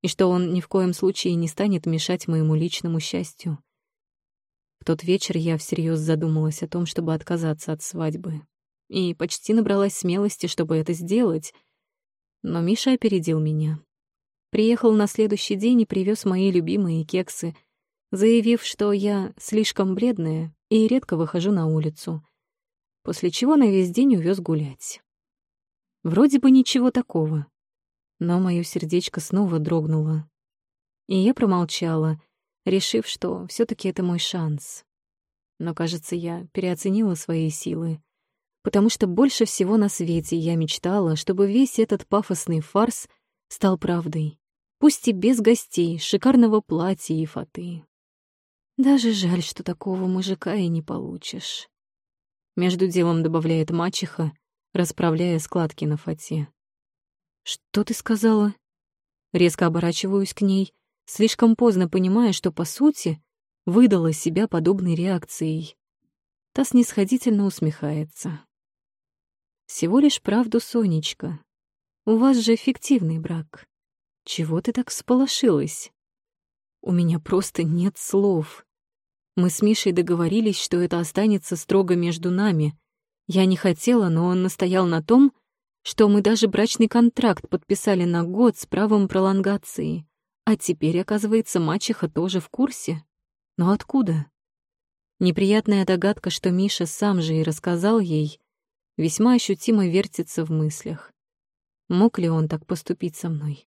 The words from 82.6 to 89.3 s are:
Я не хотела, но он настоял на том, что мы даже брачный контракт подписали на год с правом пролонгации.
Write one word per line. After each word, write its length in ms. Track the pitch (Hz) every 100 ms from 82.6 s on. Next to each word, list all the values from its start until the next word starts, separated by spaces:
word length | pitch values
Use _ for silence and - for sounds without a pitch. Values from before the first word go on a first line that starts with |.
| 151 151 _ _ _ _ -
Я 180 | 185 190
не 100 | 185
хотела, 520 | 190 165 - 247 190
но 180 | 160 175
он 160 | 180
настоял 420 | 185 - 185 185 180
на 140 | 165
том, 320 | 156 240 277 _ _ _ _ _
что 240 | - - 214
мы 140 | 202
даже 260 | 208 220 220
брачный 400 | 190 220 - 226
контракт 600 | 233 233 - 240 180 -
подписали 560 | 180 _ 202 - 190
на 200 | 175 170
год 320 | 170 190 240 -
с 80 | -
правом 400 | - 208 208 190
пролонгации. 1000 | 190 190